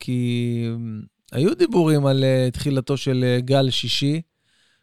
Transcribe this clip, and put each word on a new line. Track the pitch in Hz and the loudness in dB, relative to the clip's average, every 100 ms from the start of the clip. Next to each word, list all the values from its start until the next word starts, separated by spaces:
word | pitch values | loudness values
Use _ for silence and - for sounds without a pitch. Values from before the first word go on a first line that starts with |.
כי, | - 123 123 120 120 117 117 | -4 -2 -2 -2 -2 -2 -4
אמ, | 117 117 107 104 _ - | -6 -8 -10 -14 _ -8
היו | 123 180 | 0 0
דיבורים | 180 208 185 156 147 139 | 2 2 4 4 4 4
על, | 135 | 2
אה, | 131 131 127 | 2 2 0
תחילתו | - 147 135 123 139 | -2 -2 -2 -2 -4
של, | 139 127 | 0 0
אה, | 127 123 | 2 0
גל | 127 135 131 | 2 2 2
שישי, | - 120 - 143 156 - _ _ _ _ _ | 0 -2 -2 -2 -2 -6 _ _ _ _ _